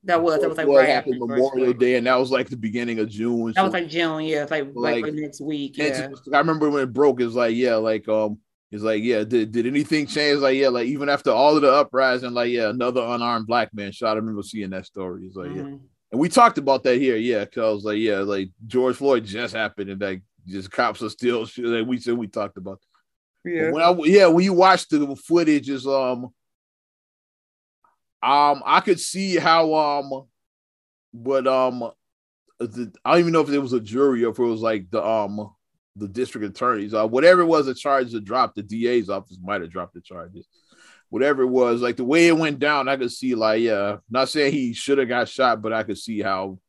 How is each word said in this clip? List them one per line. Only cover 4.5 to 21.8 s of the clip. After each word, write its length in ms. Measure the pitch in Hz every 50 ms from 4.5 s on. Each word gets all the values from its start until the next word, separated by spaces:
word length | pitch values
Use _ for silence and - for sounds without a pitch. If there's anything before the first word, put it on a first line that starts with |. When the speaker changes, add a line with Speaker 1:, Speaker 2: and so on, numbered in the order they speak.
Speaker 1:
like, 140 | 160 156 139 139 139
like, 260 | 123 120 123 - 117 117
Speaker 2:
Like, 100 | 151 151
Speaker 1:
the 60 | 151
next 200 | 151 143 143 -
week, 360 | 143 151 151 147 143 135 127 143
Speaker 2:
and 80 | 147 151 135
Speaker 1:
yeah. 140 | 127 127 139 139 131 _ 131 143
Speaker 2:
I 60 | 143
remember 300 | 165 165 160 156 151 151
when 140 | 143 143 131
it 100 | 127 110
broke, 280 | 127 147 143 123 120
it's 140 | 123 117 113
like, 200 | 127 120 117 113
yeah, 200 | 120 127 123 113
like, 320 | 110 110 113 110 107 107 110
um, 300 | 107 110 107 107 104 107 _ _ _ _ _ _
it's 120 | 107 104 104
like, 200 | 110 110 107 110
yeah, 200 | 123 120 107 110
did, 280 | 110 123 117 107 107
did 140 | 107 117 113
anything 400 | 123 139 147 151 - 160 156 147
change? 320 | - - 151 147 147 143 143
Like, 180 | 139 131 131
yeah, 120 | 135 139 135
like, 180 | 120 120 120
even 200 | 123 147 135 143
after 240 | 143 143 135 - 139
all 240 | 113 113 139 147 151
of 60 | 156
the 100 | 143 135
uprising, 600 | 131 147 139 - - 131 135 131 123 127 127 123 120
like, 180 | 120 120 123
yeah, 180 | 120 120 113 104
another 320 | 110 123 120 127 123 127
unarmed 460 | 117 117 120 120 120 120 120 113 110
black 260 | 107 120 123 110 - -
man 180 | 104 101 98
shot. 220 | 98 - 120 110 110
I 20 | 110
remember 220 | 107 113 107 101 98
seeing 280 | - - 110 101 92
that 140 | 92 95 92
story. 400 | - _ 101 92 92 90 95 92
It's 100 | 92 90
like, 160 | 95 87 -
yeah. 100 | - -
Speaker 1:
Mm-hmm. 240 | 143 139 139 139 - _ _ _ _ _
Speaker 2:
And 80 | 110 120
we 80 | 156
talked 300 | 175 - 247 240 - -
about 260 | 147 139 139 135 131 -
that 140 | 131 123 127
here, 160 | 139 131 117
yeah, 300 | 110 117 123 117 104 104
'cause 180 | - _ 123 113
I 60 | 110
was 120 | 107 104 101
like, 120 | 107 107 107
yeah, 200 | 113 107 101 95
like, 300 | 98 101 101 98 98 92 _ _ 110
George 280 | 110 113 123 127 131 123
Floyd 280 | - 139 139 131 117 113
just 300 | 98 95 113 120 107 98
happened, 340 | 110 110 104 _ - 101 98
and, 120 | 98 98
like, 200 | 101 98 95 95 95 _ _ _ _
just 240 | 90 92 98 92 95
cops 300 | - - 123 113 107 -
are 80 | 117 107
still 360 | - - 123 120 120 117 113
sh-, 140 | 113 - 127
like, 280 | 120 117 117 113